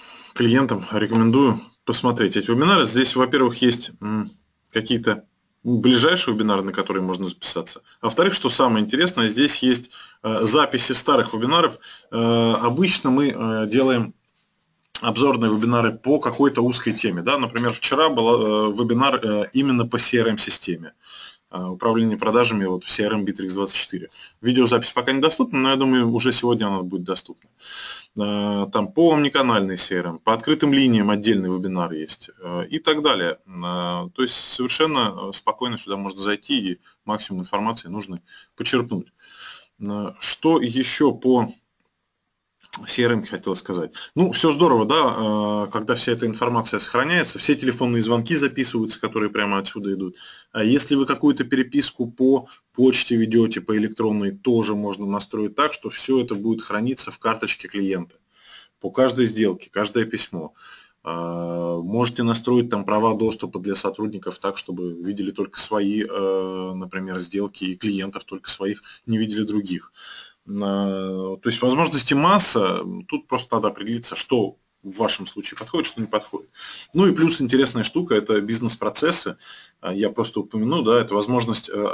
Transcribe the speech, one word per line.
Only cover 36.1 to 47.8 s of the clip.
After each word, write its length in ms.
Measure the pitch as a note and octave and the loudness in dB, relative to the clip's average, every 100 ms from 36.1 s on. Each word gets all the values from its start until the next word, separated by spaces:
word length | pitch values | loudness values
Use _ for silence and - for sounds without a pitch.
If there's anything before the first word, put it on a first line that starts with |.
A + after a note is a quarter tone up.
| F#2+ | -6
зайти 520 | G2 G#2 - C#3 F#2+ | -4 -4 -2 -2 -2
и 80 | F2 _ _ - | -6 _ _ -8
максимум 360 | G#2+ - F#2 | -6 -6 -8
информации 460 | F2+ G2+ A2 A2+ E2+ | -4 -4 -2 -6 -8
нужной 300 | G2+ G2 F2 - - - - | -12 -10 -14 -16 -20 -20 -8
почерпнуть. 580 | - B2+ A#2 G2 - _ - - - - - _ | -4 -4 -4 -6 -8 _ -20 -20 -20 -20 -20 _
Э, 340 | G2+ G#2 G2+ - | -8 -8 -8 -6
что 400 | - - D#3+ D#3+ | -4 0 2 2
ещё 520 | B2 A#2+ B2+ - D3 | 2 -2 -2 2 2
по 420 | A#2 B2+ B2+ A2 - _ _ _ _ _ _ _ _ _ _ _ - - | 2 2 2 2 -6 _ _ _ _ _ _ _ _ _ _ _ -10 -4
C 160 | - | 0
R 120 | A#2+ | 2
M 100 | A2+ F2+ | 2 -2
хотел 300 | F2+ - F2+ | -8 -6 -6
сказать. 360 | - F2+ D#2 - - | -4 -6 -6 -10 -6
Ну, 180 | - F3+ | 0 0
всё 200 | - D#3+ | 2 2
здорово, 340 | C#3+ E3+ A#2+ A2 | 4 4 4 4
да, 800 | D#3 C3+ A2 A2 G#2+ G#2 G#2 G2+ | 2 2 0 -2 0 0 -2 -4
э, 40 | |
когда 240 | A2 A2 A#2 | -4 -2 -2
вся 160 | - | -2
эта 160 | A#2 A#2+ | -2 -2
информация 520 | G#2+ A#2+ A#2+ A2 G#2 | -2 -2 0 -2 -4
сохраняется, 600 | - A#2+ C#3 F3 - - | -2 -2 0 0 0 -2
все 160 | - C#3 | 0 0
телефонные 480 | C3 A#2+ | 0 0